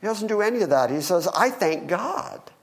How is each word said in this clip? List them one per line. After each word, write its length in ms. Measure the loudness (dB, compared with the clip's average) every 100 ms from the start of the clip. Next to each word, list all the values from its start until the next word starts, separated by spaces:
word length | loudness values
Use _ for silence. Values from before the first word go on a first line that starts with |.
He 60 | -4
doesn't 200 | -4 -2
do 140 | 2
any 200 | 2 2
of 80 | 2
that. 220 | 4 2
He 100 | 0
says, 260 | 0 0 0
"I 220 | 2 0
thank 380 | 2 0 0 -2
God. 540 | -4 -2 -6 -8 -12 -18 _